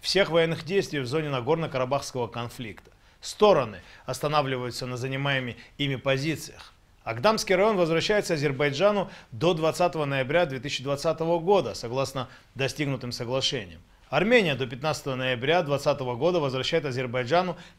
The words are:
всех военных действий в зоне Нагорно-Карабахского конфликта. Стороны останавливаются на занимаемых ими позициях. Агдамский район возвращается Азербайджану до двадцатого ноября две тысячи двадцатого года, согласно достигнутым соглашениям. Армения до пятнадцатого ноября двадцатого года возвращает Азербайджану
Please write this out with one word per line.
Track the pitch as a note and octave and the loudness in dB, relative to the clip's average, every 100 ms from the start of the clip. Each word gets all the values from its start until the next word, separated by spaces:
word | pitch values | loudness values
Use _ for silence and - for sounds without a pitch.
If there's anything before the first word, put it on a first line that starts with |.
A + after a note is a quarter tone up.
всех | - F#3 F#3+ | 0 2 4
военных | E3 E3 E3 | 4 2 0
действий | D3+ G3 - D3 | -2 -2 0 -4
в | B2 | -2
зоне | D#3 D3+ | -2 -2
Нагорно-Карабахского | C3 A#2 E3 D#3 C3 B2+ C#3 - B2+ A2+ | -2 0 0 0 -2 0 -2 -4 -6 -6
конфликта. | A#2+ A#2 - A2+ F2 - _ _ _ | -6 -10 -10 -14 -14 -20 _ _ _
Стороны | - - G#3 D#3+ A2+ F#2+ - - - | -8 4 6 6 2 -8 -18 -16 -10
останавливаются | B2+ D3 D3+ C3+ B2+ B2 A#2+ B2 | -4 0 2 2 -2 -4 -8 -8
на | B2 | -6
занимаемых | C3 C3+ C#3 C3+ B2 - - - | -4 -2 0 0 -4 -10 -14 -4
ими | C#3 B2+ | -2 -2
позициях. | C3+ C3+ D#3 C#3+ - - - _ _ _ | 0 0 -2 -4 -8 -16 -20 _ _ _
Агдамский | - A2+ G3+ A3 - F#3 | -8 2 2 2 2 4
район | A3 G3+ | 4 4
возвращается | E3 E3 - G#3 F3 | 2 2 2 0 2
Азербайджану | D#3+ D3 C3 D3 C3+ G3+ G3+ - - - | 0 0 2 0 4 4 4 -2 -8 -14
до | A2+ E3 | 0 0
двадцатого | E3+ D#3+ D3+ F3 D#3+ | 2 0 2 0 2
ноября | C#3+ C#3 B2+ E3 E3+ | -2 0 2 2 2
две | C3 | -2
тысячи | C#3 - | -6 -6
двадцатого | C3+ C#3 E3 D#3+ E3 E3+ | -4 -2 0 0 0 0
года, | E3 G3+ A#2+ | 4 4 2
согласно | G2 A#2 B2+ C3+ C3+ A#2+ - _ | -6 -6 -2 -2 -4 -8 -12 _
достигнутым | - E3 - C#3+ C3 B2 | -4 -4 -2 -4 -4 -6
соглашениям. | - A#2+ C3 - C3+ F#2 E2 - _ - | -8 -4 -2 -2 -4 -8 -16 -20 _ -2
Армения | C#3 G3+ B3 F3 | 0 4 4 4
до | B2+ B2+ | -2 -4
пятнадцатого | B2 D#3 C#3+ D3 B2+ | -4 -4 -4 -4 -4
ноября | B2+ B2 C3+ F3 | -2 -2 2 2
двадцатого | D3 C#3 D3+ C3+ B2+ | 2 0 0 -2 -2
года | A#2+ E3 F3 | 0 2 2
возвращает | C#3 C3 B2+ E3 | 0 -2 -2 -2
Азербайджану | C#3+ B2 B2 B2+ B2 E3+ F3+ E3+ - | -2 -4 -4 -4 2 2 2 -6 -12